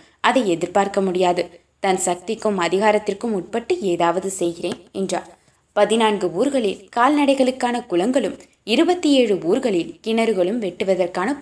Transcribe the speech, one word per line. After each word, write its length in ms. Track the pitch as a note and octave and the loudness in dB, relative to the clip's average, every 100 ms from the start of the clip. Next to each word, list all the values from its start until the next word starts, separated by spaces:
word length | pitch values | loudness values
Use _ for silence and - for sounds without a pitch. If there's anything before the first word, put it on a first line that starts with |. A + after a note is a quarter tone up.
| - _ | -18 _
அதை 220 | A3 C4 G#3 | 0 2 2
எதிர்பார்க்க 520 | E3 F3 G3+ G3 G3+ | 0 0 0 0 0
முடியாது. 420 | G3 F3+ F#3 F3 E3+ - _ _ | 0 2 2 0 -4 -10 _ _
தன் 180 | G3 F#3 | -4 -2
சக்திக்கும் 600 | F#3 F3+ - A3 A3 G3 | -2 -4 -4 -4 -2 -2
அதிகாரத்திற்கும் 760 | E3+ F#3 G#3+ G#3+ G#3+ G3 A#3+ G3+ | 0 2 2 2 0 -6 -4 -4
உட்பட்டு 460 | - A#3 A#3 F4+ | -4 -6 -4 -4
ஏதாவது 480 | G3 E3+ E3+ F3 F#3+ | -2 0 2 0 -4
செய்கிறேன் 500 | F#3+ F3 E3+ F3 - - | -4 -4 -4 -8 -10 -10
என்றார். 460 | G3 F#3 E3+ - - _ _ _ - | -6 -4 -4 -8 -18 _ _ _ 0
பதினான்கு 520 | G3 A3+ A3 G3+ F3+ | 2 4 2 0 -2
ஊர்களில் 580 | E3 C#4 C#4 G#3 F#3 - F#3 | 0 0 0 -2 -4 -6 0
கால்நடைகளுக்கான 920 | C#4+ D4 C#4 C#4 B3+ B3+ B3 A#3+ A#3 | 2 4 2 4 2 0 -2 -4 -2
குளங்களும் 500 | F3 G#3 C4 F#3+ D3+ - _ | 0 0 0 -2 -6 -14 _
இருபத்தி 480 | - A#3+ E4 F4+ D#4+ | 0 2 4 2 2
ஏழு 240 | C#4 A#3 F#3 | 4 4 2
ஊர்களில் 480 | D#3+ B3 C4 F3+ E3 - | 0 0 0 -2 -4 -8
கிணறுகளும் 560 | A3 A3+ A3+ F#3+ F3+ A#3+ | -4 0 0 2 0 -2
வெட்டுவதற்கான 680 | G3 - F#3+ F#3 F3 F3+ F#3+ F#3+ | -4 -4 0 0 0 -2 -4 -2